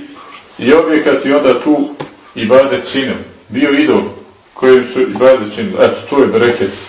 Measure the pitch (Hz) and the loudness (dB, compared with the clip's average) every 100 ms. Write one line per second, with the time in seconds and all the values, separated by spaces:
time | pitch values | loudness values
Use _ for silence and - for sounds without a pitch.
0 | - - - - - - 123 160 160 151 | -14 -20 -20 -20 -20 -6 2 2 2 0
1 | 151 131 139 143 135 120 151 143 147 - | 0 0 0 0 2 0 0 0 -2 -8
2 | - - - 123 110 131 139 120 - 135 | -16 -18 -18 -8 2 4 4 -2 -4 -6
3 | 123 95 - - - 120 147 139 151 104 | -6 -8 -12 -20 -10 -2 0 2 2 0
4 | - - - _ _ - 131 127 117 131 | -2 -10 -20 _ _ -2 4 4 2 -2
5 | 127 113 127 131 104 117 101 90 117 - | -4 2 4 4 0 -8 -6 -4 -4 -4
6 | - 139 104 113 120 - 98 - | -4 0 0 2 0 0 -6 -6